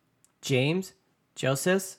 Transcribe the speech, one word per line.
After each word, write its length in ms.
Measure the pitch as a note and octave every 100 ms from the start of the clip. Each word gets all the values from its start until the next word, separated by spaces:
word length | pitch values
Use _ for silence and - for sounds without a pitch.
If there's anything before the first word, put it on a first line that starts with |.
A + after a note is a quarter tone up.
| _ _ _ _
James, 520 | - C3 C3+ F3 F#3+ - _ _ _ -
Joseph, 640 | C3 C#3 F3+ F#3+ F#3+